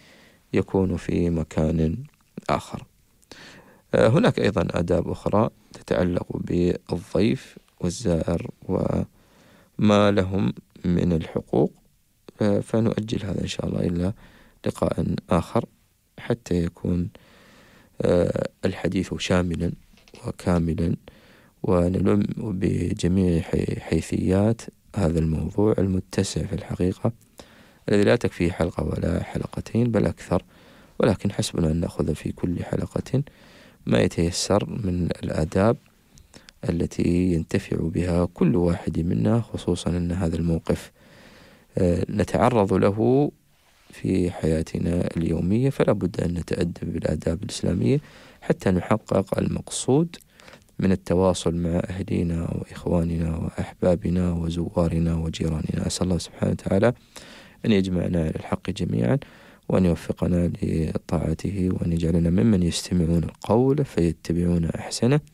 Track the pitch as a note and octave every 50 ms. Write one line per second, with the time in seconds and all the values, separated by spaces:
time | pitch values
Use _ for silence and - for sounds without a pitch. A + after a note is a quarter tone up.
0 | - - - - - - _ _ _ _ - G2+ F#2+ - - G2 F#2+ F#2 F#2+ F2
1 | - - F2 F2 E2+ F2 E2+ E2 D#2 - - - D#2+ D#2 D#2+ E2 D#2+ D#2 F2+ A#2
2 | C#3 D3 _ _ _ _ _ - - - D3 C3+ - - - - - - _ _
3 | _ _ _ _ _ _ - - - - - - - - - _ _ _ - -
4 | A#2 A2+ A2+ D#3+ A#3+ G3+ - - A#2 A2+ - - F2 F#2 - F2 F2 F2+ F2+ E2+
5 | F2 - - - - - - G2+ A2+ - - _ _ _ - - - - - -
6 | F2+ F2+ F2+ - - - - - - - F2 F2 F2 F2+ - - - - F#2+ E2+
7 | E2 - - - F#2+ A#2 C3+ C#3 - - - - - _ _ - - F2+ E2+ -
8 | - F2 E2+ E2 - - E2+ E2 - - - _ - - F#2+ F#2+ F#2+ - - F2
9 | F#2+ - _ _ _ _ _ _ _ _ - - _ _ _ - - G2+ G#2 G2+
10 | G#2 G#2 G2+ G#2 F#2+ F#2 F#2+ F#2+ G#2+ A#2 - - - _ - - - F2+ F2 F2
11 | F2+ F2 F2 D#2+ - - - - - - - - C#3+ - - _ _ _ _ _
12 | _ _ _ _ _ - - - A#2 G#2 G2+ G#2 G#2+ - - A2+ A2+ A2+ - -
13 | G#2+ A2 A#2+ - - G2 - - - F#2 - - - - - G2 G2 F2+ F2 E2+
14 | F2 F#2 - - - - - - - - _ _ - - - - E2 D#2+ - -
15 | D#2+ - - - - - F2+ E2+ E2+ - - A2+ - - _ _ _ _ _ _
16 | _ _ _ - - - B2 A#2 - - F2 F2 E2+ F2 - - - F#2+ F2+ F2
17 | F2 G#2 - - _ - - - - - - - - - - - - _ _ -
18 | - - F2+ F2 F2 - - - - - - _ - F#2 F#2 - - - F2+ F#2+
19 | F2+ - - D#2+ - - F#2+ F2+ F2+ F2+ E2 E2 E2+ E2+ - - - - - -
20 | _ - - - - G2 - - - G2+ F2+ F2 E2 E2 D#2+ - E2+ E2 - -
21 | - - - - - - - - _ _ _ _ - - F#2 F2 E2+ F2 F#2 F#2+
22 | F#2 G#2 G#2 G#2 G2+ - - - - A2 G2 F#2 G2 F#2+ F#2+ F#2+ F2+ F2+ F#2+ -
23 | - F2 F2+ G2 F#2+ F2+ E2+ E2 - - - - - - - - - - - E2
24 | E2 - - - - F2+ F#2 F#2+ G2+ A2 A2+ - - - - _ _ _ - -
25 | F2+ D#2+ E2 E2 D#2+ D#2+ D#2+ D2+ D#2 - - - G2+ G#2+ A2 - F#2+ G2 F#2 F#2
26 | - - - - G2 - - - D2 - - - - - - - F2+ F#2 F#2+ -
27 | - A2+ - - - _ _ - - - - - - - _ _ _ - - G#2
28 | G2+ G2+ A2+ A#2+ - - - - F2+ E2 F2 - D#2+ E2 - - D#2 D#2 E2 E2+
29 | E2 E2 E2 E2+ - - - - - - - - - - - A2 A#2+ B2 A2 G#2
30 | - F2 - - - - F2 F2 - - - - - - - - - - - -
31 | - C3 G2+ - - G#2 - - G#2+ - - - E2+ D#2+ D#2 E2+ E2+ F#2+ - -
32 | D2+ D#2 D2+ - - E2+ - - - F2+ F2 E2+ - - - - - - - -
33 | - - - B2+ D3 - - - - - - - - - - _ - - - A#2
34 | G#2+ F#2+ - - E2+ E2+ F2 - - - F#2 G2+ - - - F2 - F#2+ F2+ F2
35 | F2 D#2+ - - - - - - D#2+ D#2+ - F#2+ F#2+ A2 A#2+ - _ _ _ _
36 | _ _ _ - - _ - - - - - _ - - E2+ E2+ - - - -
37 | F2 F2 F2 F2 F#2 F#2 F2 D#2+ E2+ - - G2+ - - - - D#2 E2 D#2+ -
38 | E2+ F2+ E2+ E2+ F2 E2+ - - - D3 B2+ F2+ E2+ F2 E2+ - - - E2+ -
39 | E2 F2 G2 A2 A2 G#2+ A2 A#2 A2 - - - - - F2+ E2+ - E2+ E2+ F2
40 | F2 F2 F2+ F#2 F#2+ E2 D#2+ F2+ E2+ E2+ E2 D#2+ - - F2 - - - - _
41 | _ - - - - - - - - - - - _ _ - - F#2 F2 E2+ F2
42 | - - - G#2 F#2+ - - - F#2 A#2+ B2 A2+ G2+ F#2+ G2 F#2 G#2 G#2 G2 G#2+
43 | A2 A#2 B2+ C3+ D3 - - _ _ _ _ _ _ _ _ _ _ - - -
44 | - - F#2 F#2 F2+ F2 E2+ - - D#2 D#2+ D#2+ E2 - - - - E2+ E2+ F2
45 | F#2 - - - - F2 E2 E2 - F2 G2+ A2+ B2+ C#3 C3+ - - - A2+ G2+
46 | F2+ F2 - - - E2+ F2 E2+ D#2 - - - F2+ E2+ F2 - - E2+ E2 -
47 | - E2+ D#2+ D#2 - - E2 E2+ G#2 G#2 - - - F#2+ F2 F2 - A#2 B2+ D3
48 | - - - - - - - - - - E3+ - - - F#2 F2+ - - G#2+ G#2
49 | - - - G2 F#2+ - - - G2 - - - - - - - - - B2 D3
50 | E3+ E3+ - - - _ _ - - - - - _ _ _ - - F#2+ F#2 F2+
51 | - - F2 F2+ F#2+ F#2 F2+ - - F2 E2 E2+ E2+ E2+ E2 F2+ - - F#2 F#2
52 | G2 - F#2 F#2+ F#2 E2+ E2 E2 D#2+ - - - - - - - - E2+ E2+ F2
53 | E2 E2+ E2+ E2 E2 D#2+ D#2+ E2 F2 E2+ - - F2 - - - - F#2 F2 E2
54 | - F2 E2+ F2+ F2+ F2 E2+ E2+ E2 E2 E2 E2+ E2+ D#2 - - E2+ E2 D#2+ E2
55 | E2 E2 E2 E2 D#2+ D#2+ D#2+ - E2+ E2 D#2+ D#2 D#2 - - - - F#2 - -
56 | F2 F2+ F#2 E2 - - - - - - - - - - - G2 A2 A#2 B2+ -
57 | - _ - - - - - - - - - - - A#2 A2 G2 F#2+ F#2+ F2+ F2
58 | F2 G2 F2+ F2 D#2+ D#2+ - - - - - - - - F2 - F2+ - G#2 A2
59 | - - B2 C#3 - - - - - - - - _ - - G2 F#2 F2+ E2 D#2
60 | - - F2+ - - E2 F2 F2 F2 E2+ D2+ - - - - E2 D#2+ - - -
61 | - - - E2 C#2+ D2 D#2+ - - - G2+ G2 F2+ F#2 F2+ - - F2 E2+ E2
62 | E2 D#2+ E2+ F2 E2+ E2+ E2+ F#2 A2+ A#2 G#2+ F#2 F2 E2+ E2+ - - - F#2+ F2+
63 | E2+ D#2+ E2+ E2+ D#2+ - - - - - G2+ A2+ B2+ C3+ C#3 D3 C#3+ - - -
64 | E2+ E2+ D#2+ - - - E2+ E2+ F2 F2 F2 E2+ E2 D#2 - - - - - -
65 | - A#2 C3+ D3+ D3 -